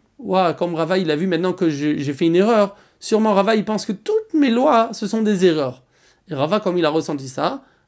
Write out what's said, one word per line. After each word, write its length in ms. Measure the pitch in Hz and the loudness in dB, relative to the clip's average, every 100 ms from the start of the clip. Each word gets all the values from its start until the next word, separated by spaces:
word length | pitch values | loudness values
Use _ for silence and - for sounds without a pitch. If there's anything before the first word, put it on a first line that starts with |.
| _ - | _ -14
ouah, 360 | 226 185 180 | -2 0 2
comme 220 | 156 175 160 | 0 -2 -2
Rava, 220 | 165 190 | 0 0
il 140 | 165 | 0
a 60 | 151 | 0
vu 100 | 190 | 0
maintenant 240 | 165 185 | 0 -2
que 180 | 180 170 | 0 -2
je, 280 | 143 151 143 | 0 -2 -2
j'ai 160 | 139 | -4
fait 140 | 135 170 | -2 2
une 100 | 175 | 2
erreur, 400 | 208 226 196 - _ _ | 4 2 0 -4 _ _
sûrement 320 | - 214 220 | -2 0 2
Rava, 220 | 196 196 220 | 2 2 0
il 100 | 196 | 0
pense 200 | 208 - | -4 -6
que 60 | |
toutes 420 | 196 - 440 440 | -8 -4 -4 -2
mes 160 | 320 277 | 0 2
lois, 420 | 226 277 254 226 | 2 4 2 0
ce 140 | 220 208 | -4 -4
sont 160 | 226 | -2
des 220 | 214 196 180 | 0 4 4
erreurs. 380 | 156 131 127 _ _ _ _ - | 2 -2 -6 _ _ _ _ -10
Et 60 | 143 | -4
Rava, 260 | 151 208 | -2 0
comme 160 | 202 175 | 0 0
il 80 | 156 | 0
a 40 | |
ressenti 380 | 156 156 147 135 | 0 -2 -6 -8
ça, 380 | 131 151 269 - _ | -4 -4 -4 -12 _